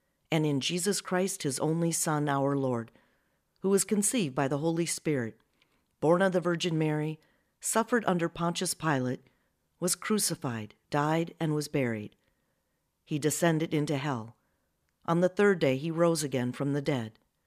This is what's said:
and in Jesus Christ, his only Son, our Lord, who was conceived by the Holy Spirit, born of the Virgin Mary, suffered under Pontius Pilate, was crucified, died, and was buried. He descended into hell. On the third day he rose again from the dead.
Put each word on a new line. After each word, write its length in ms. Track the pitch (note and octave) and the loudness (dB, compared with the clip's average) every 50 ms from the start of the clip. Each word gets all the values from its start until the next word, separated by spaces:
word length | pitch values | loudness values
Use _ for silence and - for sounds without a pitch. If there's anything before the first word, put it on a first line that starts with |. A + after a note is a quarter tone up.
| _ _ _ _ _ - | _ _ _ _ _ -2
and 160 | E3 E3 D#3 | 0 2 2
in 140 | D3+ C#3+ C3+ | 2 0 0
Jesus 400 | B2 - E3 F3+ E3+ G3+ F#3+ - | -2 -2 -2 -2 0 0 -2 -2
Christ, 420 | - - F#3 F3+ F#3+ G3 - - | -2 -2 -2 0 0 -2 -4 -4
his 160 | - D3 C3 - | -4 -4 -2 -2
only 320 | - D#3 D#3+ E3 E3+ E3+ | 0 0 0 0 0 0
Son, 380 | E3 - - E3 D3+ D3 D3 D3 | 0 -2 -2 0 0 0 0 0
our 280 | C#3 C#3 C3+ C#3 C#3+ | 0 0 0 0 0
Lord, 360 | C#3 C3+ C3 B2 A#2 A2+ A2+ _ _ _ _ _ _ _ _ _ _ _ _ _ _ | 0 0 0 -2 -2 -4 -8 _ _ _ _ _ _ _ _ _ _ _ _ _ _
who 120 | - F#3+ | 0 2
was 140 | G3 G3 - | 2 2 2
conceived 520 | - A3 G3+ G#3 - - B3+ F#3 C#3 B2+ | 2 0 0 0 0 0 0 0 0 0
by 100 | D3 C#3+ | 0 0
the 120 | C3+ D3+ C#3 | 0 0 0
Holy 280 | D#3 E3 E3 E3 E3+ | 0 0 0 0 0
Spirit, 500 | D#3 - - - E3 D3+ C3 A#2 A2 - _ _ _ _ _ _ _ _ _ _ _ _ - | -2 -4 -4 -2 0 0 0 -2 -4 -8 _ _ _ _ _ _ _ _ _ _ _ _ 0
born 240 | - D3+ E3+ F3+ | 2 4 4 4
of 100 | G3 F#3+ | 4 2
the 80 | E3+ F#3 | 2 2
Virgin 380 | D#3+ F3 E3+ E3 - F3+ D#3+ D#3 | 0 0 -2 0 -2 -2 0 0
Mary, 400 | D#3 D#3 D3+ D3+ D3+ D#3 D#3 - _ _ _ _ _ _ _ _ | 0 0 0 -2 -2 -4 -6 -10 _ _ _ _ _ _ _ _
suffered 440 | - - - A3 A3+ A3+ B3 A#3 G#3 | -6 -2 0 0 0 2 0 0 2
under 240 | - F#3 F3 E3 E3+ | 2 0 0 0 -2
Pontius 440 | - - E3+ E3+ E3+ - F#3 F3 | -4 -2 -4 -2 -2 -2 -4 -6
Pilate, 560 | - - - D#3+ D3 C3 B2+ B2+ C3 - _ _ _ _ _ _ _ _ _ _ _ - | -6 -4 -2 0 0 0 0 -2 -4 -6 _ _ _ _ _ _ _ _ _ _ _ -6
was 160 | E3 F#3 - | -4 -4 -4
crucified, 800 | - - - G#3+ G#3 - - E3 - - C3+ A#2 A2 G#2+ G#2+ - _ _ - | -2 -2 -2 0 0 0 -2 -4 -4 -6 -6 -6 -6 -8 -10 -16 _ _ -4
died, 460 | - D3 D3 D3+ D#3+ E3 E3 E3 - - | -2 0 0 2 0 0 -2 -4 -4 -4
and 160 | E3+ D#3 D3+ | -2 -2 -2
was 100 | D3+ D3 | -2 -4
buried. 480 | - - D3 C3 A#2+ A2+ G#2+ G#2 - _ _ _ _ _ _ _ _ _ _ _ _ _ _ _ _ _ _ _ | -2 -2 -2 0 0 -2 -4 -8 -12 _ _ _ _ _ _ _ _ _ _ _ _ _ _ _ _ _ _ _
He 140 | - D#3+ D3 | -6 -4 0
descended 560 | C3+ D3+ C#3+ - F3+ E3+ D#3+ D#3 E3 - - | 0 0 0 2 2 4 4 2 0 0 0
into 240 | D3+ D3 D3+ D3+ C3+ | 0 0 0 -2 -2
hell. 380 | C3+ D3+ C3+ A#2 A2 A2+ - _ _ _ _ _ _ _ _ _ _ _ _ _ - | -2 -2 -4 -4 -6 -10 -16 _ _ _ _ _ _ _ _ _ _ _ _ _ -4
On 140 | - E3 E3+ | 0 2 2
the 80 | F3+ F3+ | 2 2
third 300 | F3+ - G3+ G3+ G3 E3 | 4 4 4 4 4 4
day 180 | D#3+ C#3 C3 | 2 2 2
he 140 | C3 D3+ E3 | 0 -2 -2
rose 320 | D#3+ E3 E3+ E3+ E3 D3+ | 0 2 4 4 4 2
again 300 | D3+ C3+ C3 C3 A#2+ B2 | 0 -2 0 0 -2 -2
from 200 | B2+ - C#3 C#3 | -2 -2 -2 -2
the 80 | C#3 D3 | -2 -2
dead. 380 | C#3 D#3 D3 B2 A2 G#2+ - _ _ _ _ _ _ | 0 -2 -2 -2 -2 -6 -10 _ _ _ _ _ _